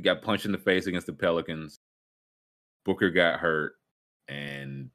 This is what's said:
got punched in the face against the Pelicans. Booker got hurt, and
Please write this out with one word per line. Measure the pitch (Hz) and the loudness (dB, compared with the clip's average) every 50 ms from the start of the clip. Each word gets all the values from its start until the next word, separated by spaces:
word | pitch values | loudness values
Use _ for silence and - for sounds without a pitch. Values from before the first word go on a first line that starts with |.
| 87 | 0
got | 95 90 - - | 0 0 0 0
punched | 113 101 98 - | -2 -2 -2 0
in | 104 98 | -2 -4
the | - | -2
face | - 98 92 92 92 | 2 2 2 4 2
against | 98 87 87 - | 0 -2 -4 -4
the | - 78 | -6 -6
Pelicans. | - 98 87 85 82 82 - 82 80 78 76 - - _ _ _ _ _ _ _ _ _ _ _ _ _ _ _ _ _ _ _ _ - | -2 0 2 2 2 -2 -4 -6 -10 -10 -12 -16 -20 _ _ _ _ _ _ _ _ _ _ _ _ _ _ _ _ _ _ _ _ -2
Booker | 98 92 - 104 90 | -2 0 4 4 4
got | 82 90 87 82 - - | 4 6 4 4 4 2
hurt, | 85 85 80 78 73 - - _ _ _ _ _ _ _ _ _ _ - | 0 0 0 0 -2 -4 -8 _ _ _ _ _ _ _ _ _ _ -14
and | 69 71 71 71 69 69 69 69 69 67 67 - | -12 -10 -10 -10 -10 -10 -10 -10 -12 -12 -12 -14